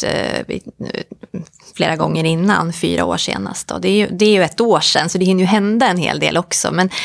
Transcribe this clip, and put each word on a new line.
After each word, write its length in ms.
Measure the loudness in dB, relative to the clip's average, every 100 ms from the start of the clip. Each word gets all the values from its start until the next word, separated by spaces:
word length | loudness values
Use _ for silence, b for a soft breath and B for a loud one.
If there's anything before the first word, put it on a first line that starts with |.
eh, 420 | -4 -2 -2 -4 -6
vid, 140 | -8 -10 -14
eh, 220 | -10 -10 -10 -16 -14 -14 -14 -20 -12 -2
flera 200 | -2 0
gånger 280 | 0 0
innan, 500 | 0 2 2 2 0
fyra 320 | -2 -2 0 -2
år 120 | -2
senast 500 | -4 -4 -6 -10 -10
då. 100 | -4
Det 120 | 0
är 60 | 0
ju, 120 | 0 2
det 80 | 4
är 40 |
ju 100 | 4
ett 180 | 2 2
år 180 | 2 2
sedan, 300 | 2 0 0
så 80 | 0
det 80 | 2
hinner 160 | 4
ju 60 | 4
hända 400 | 4 2 2 2
en 100 | 2
hel 220 | 0 0
del 180 | 0 0
också. 340 | -2 -2 -2
Men, 180 | 0 0 B